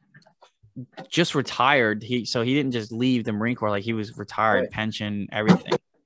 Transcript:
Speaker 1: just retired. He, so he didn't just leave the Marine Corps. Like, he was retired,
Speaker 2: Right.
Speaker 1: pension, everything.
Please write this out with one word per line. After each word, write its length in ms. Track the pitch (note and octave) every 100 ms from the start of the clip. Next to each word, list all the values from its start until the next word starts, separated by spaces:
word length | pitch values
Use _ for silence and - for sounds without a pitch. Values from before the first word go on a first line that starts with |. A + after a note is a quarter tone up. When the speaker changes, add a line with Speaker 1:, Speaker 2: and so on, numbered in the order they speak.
| _ - _ _ - _ _ B2+ B2 - -
Speaker 1:
just 260 | - F3
retired. 680 | D3 - - B2+ C#3+ A2 G#2+
He, 220 | A2+ B2
so 180 | G#2 B2
he 120 | A#2
didn't 180 | C#3+ C3+
just 200 | A#2+ G#2
leave 320 | A2+ B2+ B2
the 80 | A2+
Marine 240 | G#2 A#2 B2
Corps. 140 | G#2+
Like, 140 | G2+
he 100 | A2+
was 220 | A2 G#2 -
retired, 440 | G2+ - A2 G2
Speaker 2:
Right. 80 | -
Speaker 1:
pension, 580 | - A2 - G#2 G#2 F#2+
everything. 400 | G#2+ G#2+ F#3 - - _ _